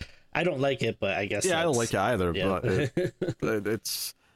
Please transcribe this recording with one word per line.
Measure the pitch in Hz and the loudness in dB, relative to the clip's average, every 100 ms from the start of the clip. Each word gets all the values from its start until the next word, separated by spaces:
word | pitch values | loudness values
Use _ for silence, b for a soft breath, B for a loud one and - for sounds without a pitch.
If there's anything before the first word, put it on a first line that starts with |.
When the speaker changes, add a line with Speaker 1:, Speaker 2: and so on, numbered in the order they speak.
| - | -18
Speaker 1:
<laughs> | - - | -18 -6
I | 151 | -2
don't | 175 135 | 0 0
like | 139 135 | 0 0
it, | 113 - | -2 -2
but | 98 85 | -2 -2
I | 101 | -2
guess | 104 | 0
Speaker 2:
Yeah, | 185 165 | 2 2
I | |
don't | 170 120 | 2 2
Speaker 1:
that's | 113 | 2
Speaker 2:
like | |
it | 104 107 | 2 2
either, | 110 87 | 2 2
Speaker 1:
yeah. | 92 98 | 2 0
Speaker 2:
but | 92 | 0
it, | 117 92 139 175 | 0 0 0 0
Speaker 1:
<laughs> | 180 - - - | -4 -4 -6 -2
Speaker 2:
it, | - 107 101 | -2 0 0
it's, | 110 - - - - b | -2 -4 -6 -8 -12 b